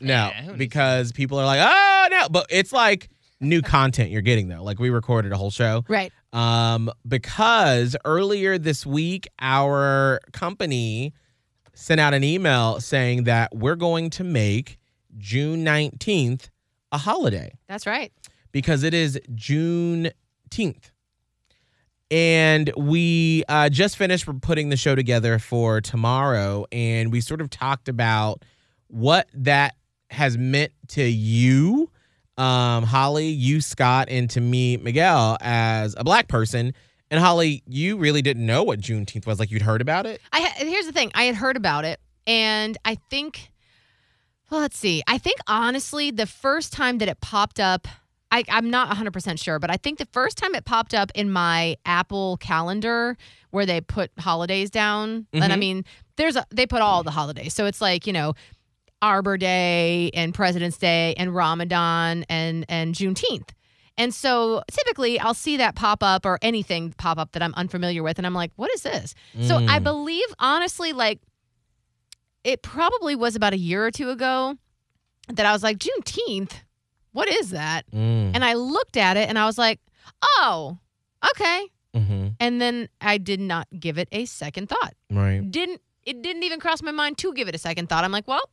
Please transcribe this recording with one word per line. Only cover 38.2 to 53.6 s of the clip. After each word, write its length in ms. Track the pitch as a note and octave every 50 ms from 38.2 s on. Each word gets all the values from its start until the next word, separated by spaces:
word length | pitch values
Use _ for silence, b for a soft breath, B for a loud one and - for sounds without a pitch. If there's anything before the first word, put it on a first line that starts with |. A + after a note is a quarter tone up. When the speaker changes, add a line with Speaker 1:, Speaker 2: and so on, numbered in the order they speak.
| C3+
Speaker 1:
didn't 240 | C#3+ C3+ A#2 A#2
know 160 | A2+ A2+ C#3 G3+
what 180 | A#3 B2 G#2+
Juneteenth 460 | G2 - A2+ G#2+ G2+ - - G#2+ -
was. 120 | A2+ G#2+ F#2+
Like, 120 | A2+ G2+
you'd 100 | G#2+ C3 G#2
heard 200 | A2 A2 A2+ B2
about 240 | C#3 D#3 F3+ G3+
it? 160 | A3 A3 - _ b b
Speaker 3:
I 80 | D4+
ha-, 240 | E4 F4+ - - C#4+
here's 220 | D#4 E4+ G4+ F#4+
the 60 | D#4+ D4
thing. 180 | F4 C4 G#3 -
I 100 | - A#3+
had 100 | B3 A#3+
heard 240 | G3+ A#3 C4 C4 B3+
about 260 | G3+ F3+ D3 D3 D3+
it, 160 | D#3+ - - _ _ _ _ -
and 520 | - A3+ A3+ A3 A3 G#3+ G#3+ G#3+ G#3+ A3 - -
I 80 | A3 A3 - - -
think, 400 | - C#4 D4 D4+ - - - - _ _ _ _ _ _ _ _ _ _ _ _ _ _ _ _ _ _ _ -
well, 100 | D4+ D#4 D4+
let's 160 | C#4 - -
see. 240 | - G#3 E3+ D#3 -
I 120 | - A#3 C4
think, 220 | - E4+ A4+ - -
honestly, 640 | - G#3+ A3 A#3 A#3+ B3 C4+ C4+ - - D4 D4 C#4+
the 160 | A#3 G#3 A3
first 460 | - - - - C4+ C#4 D#4+ D#4 - -
time 260 | - C#4+ B3 B3 A#3
that 100 | G#3+ F#3+
it 120 | - -
popped 400 | - - - G#3 G3+ G3+ - -
up, 260 | G#3 F#3+ F#3 F3+ - - - - _ _ _ _ _ -
I, 140 | A3+ A#3+ A#3+ -
I'm 180 | G3+ A3 A3+ A#3
not 240 | A#3+ B3+ B3+ - G#3
a 20 |
hundred 200 | G3 A3+ G#3 F3
percent 240 | F#3 E3+ G#3 E3 D#3+
sure, 180 | - - D#3+ D3+
but 120 | D#3 E3
I 80 | F3 F#3+
think 200 | - C#4+ D4+ -
the 60 | C#4+
first 320 | - - B3 B3+ A4 -
time 180 | - - F#4+ F#4+
it 120 | A#3+ -
popped 260 | - A#3+ A3+ A3+ A3 -
up 180 | A3 G3+ G3+ -
in 160 | G3+ G#3 G3+
my 460 | F#3+ F3+ F3 E3+ E3 E3 E3+ E3 D#3+ - -
Apple 500 | F3 F3 F3 F#3 - G3+ G3 F#3+ F#3+ F3+
Calendar 800 | - - - F3 D#3+ E3 E3+ F#3+ G#3+ G#3+ A3+ A#3 A#3 A#3 A#3+ B3 - b b b b b b b
where 120 | G3